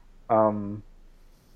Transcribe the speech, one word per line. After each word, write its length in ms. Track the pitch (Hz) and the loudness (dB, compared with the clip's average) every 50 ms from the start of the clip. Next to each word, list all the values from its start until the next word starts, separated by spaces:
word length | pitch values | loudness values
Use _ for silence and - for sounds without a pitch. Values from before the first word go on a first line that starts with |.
| - - - - - - | -20 -20 -20 -20 -6 0
Um, 520 | 113 110 110 107 107 104 101 101 104 107 - - - - - - - - - - - _ _ _ - | 2 2 2 2 0 -2 -6 -10 -10 -12 -14 -18 -20 -20 -20 -20 -20 -20 -20 -20 -20 _ _ _ -20